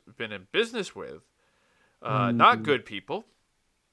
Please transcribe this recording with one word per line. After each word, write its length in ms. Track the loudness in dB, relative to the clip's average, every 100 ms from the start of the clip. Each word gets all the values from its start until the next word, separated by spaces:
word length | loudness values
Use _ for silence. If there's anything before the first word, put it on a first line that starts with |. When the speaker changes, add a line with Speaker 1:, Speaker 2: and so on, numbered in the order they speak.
| -20 -12
Speaker 1:
been 160 | -10
in 160 | -10 -4
business 420 | -2 -2 -4 -8 -10
with, 280 | -14 -14 -20 _ _ _ _ _ _ _
uh, 300 | -4 0 0
not 240 | 6 6 6
Speaker 2:
Mm-hmm. 80 |
Speaker 1:
good 220 | 2 0 -2
people, 400 | -12 -8 -8 -10 _ _ _ _ _ _